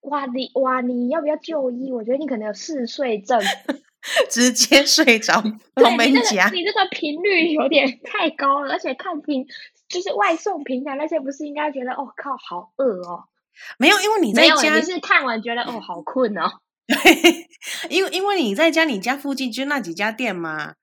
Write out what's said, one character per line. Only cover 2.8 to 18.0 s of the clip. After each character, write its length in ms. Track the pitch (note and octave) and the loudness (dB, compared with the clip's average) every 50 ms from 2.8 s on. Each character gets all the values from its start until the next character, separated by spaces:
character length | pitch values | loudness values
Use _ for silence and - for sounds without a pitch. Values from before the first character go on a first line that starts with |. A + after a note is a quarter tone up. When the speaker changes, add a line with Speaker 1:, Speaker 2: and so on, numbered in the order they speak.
| A#3+ | -6
Speaker 1:
睡 320 | A#3 - - C#4+ B3 A3 G#3 | -6 -4 -4 -2 -2 -2 -4
症。 200 | G3 - B3+ A3+ | 0 0 2 2
Speaker 2:
<laughs> 100 | G3 G3 G3 - - - C4+ - _ _ _ _ - - - - C4 - | 2 0 -4 -4 -6 -8 -8 -8 _ _ _ _ -12 -2 0 0 0 0
直 200 | - A3+ B3 B3+ | 2 4 4 4
接 320 | A#3+ - - - - C#4 C#4+ | 4 2 4 6 6 6 6
睡 360 | C#4 - D#4 D#4 B3+ A#3 A3 | 6 2 4 6 6 4 4
着， 200 | A3 - E3 G3+ G#3+ A3 G#3+ - _ _ _ | 4 2 2 2 2 -2 -6 -6 _ _ _
Speaker 1:
对， 80 | - A#3+ | 6 6
Speaker 2:
都 60 | A#3 | 6
没 200 | A#3 A#3 A#3 B3+ C4+ C4 A#3 | 6 4 4 4 4 4 4
夹。 260 | - A3 F#3+ F#3 G#3 | 2 2 4 2 2
Speaker 1:
你 0 | |
这 0 | |
个， 60 | - F#4 | 2 0
你 80 | E4 | -4
这 80 | G4+ G4+ | -2 0
个 120 | G#4+ F#4+ F#4 | 0 -2 -2
频 320 | - - - D4+ D4 D#4 | -2 -6 -6 -6 -6 -2
率 300 | F4+ G4+ G4 F4 D#4+ E4+ D4+ | 0 0 2 2 2 2 2
有 160 | D#4 - C4+ | 0 0 4
点 300 | D#4+ C#4+ B3+ C4+ A#3+ _ - | 4 4 2 2 -2 _ -16
太 280 | - - D#4 E4+ D#4 | -8 -4 -2 -2 -2
高 320 | D#4+ - - C#4 C#4 C#4+ D4 | -2 -2 0 0 0 0 0
了， 100 | C4+ C#4+ | -4 -4
而 60 | - | -4
且 160 | - D#4+ C4 | -4 -6 -8
看 260 | C4 - F#4+ F4 D4 | -6 -8 -8 -8 -8
平-， 240 | - - D4 C4 C4 _ - - - - _ _ _ _ | -4 -4 -4 -4 -4 _ -14 -20 -20 -20 _ _ _ _
就 140 | - F4+ | -8 -8
是 100 | F4+ F#4+ - | -6 -4 -2
外 200 | G3+ G4+ F#4+ E4 | 0 0 0 0
送 280 | D#4+ - E4 F#4 D#4 C#4+ | -2 -2 -6 -6 -6 -4
平 200 | - C4 B3+ C4+ | -4 -4 -4 -4
台 120 | D4 C4+ | -6 -6
那 100 | C#4 D4+ | -6 -4
些 140 | D#4 E4 D#4 | -2 -2 -4
不 120 | C4+ C4+ | -4 -4
是 140 | C#4 C4+ D#4 | -8 -8 -10
应 80 | D4 C#4+ | -8 -6
该 180 | D4 D4+ D4+ | -4 -4 -4
觉 120 | C4+ C4+ B3 | -4 -6 -6
得 80 | B3 B3 | -6 -6
，“哦， 180 | - C#4 A3+ - - | -8 -8 -10 -10 -14
靠， 140 | - C#4+ | -8 -8
好 420 | C4+ A#3+ - - F3 F3 F#3 _ _ - | -8 -8 -8 -12 -12 -12 -12 _ _ -2
饿 60 | C#4 B3+ G3+ F3+ F3+ F3 | 0 0 0 -2 -8 -10
哦。” 180 | F3 E3+ - _ _ _ _ _ _ - - - - _ | -12 -14 -14 _ _ _ _ _ _ -20 -20 -20 -4 _
Speaker 2:
没 120 | A#3+ D#4+ | 4 4
有， 120 | G#4 G4+ | 4 4
因 100 | F#4 G#4 | 4 0
为 80 | G#4+ G#4+ | 2 2
你 140 | E4+ A3 G3 | 0 2 4
在 80 | A#3+ D#4+ E4 | 6 6 6
家 80 | D#4+ | 6
Speaker 1:
没 120 | D4 C4 D4+ | 6 4 2
有， 60 | D4+ D#4 | 2 2
你 40 | |
是 180 | D#4 F4 F#4 E4 | 0 0 -6 -8
看 240 | - - G4 E4+ D4 | 0 2 2 2 2
完 160 | B3+ A#3 A3 | 0 -4 -4
觉 140 | G#3+ A#3 A#3 | -4 -4 -4
得 80 | A#3+ A#3 - | -4 -4 -6
，“哦， 100 | A#3+ A3 | -8 -10
好 220 | F#3+ - F3+ E3+ | -10 -12 -12 -10
困 340 | - - - C4 B3+ A3 G#3 | -10 -6 -2 0 0 0 0
哦。” 140 | F3+ D#3+ F#3 - - _ _ _ | -2 -4 -4 -4 -6 _ _ _
Speaker 2:
<laughs> 120 | _ _ - | _ _ -2
对， 600 | B3+ - - - E4 - - F4 - - - _ _ _ - - - - - - | -2 4 6 6 6 8 6 4 4 4 -8 _ _ _ -14 -12 -10 -10 -8 -2
因 120 | - E4+ | 0 0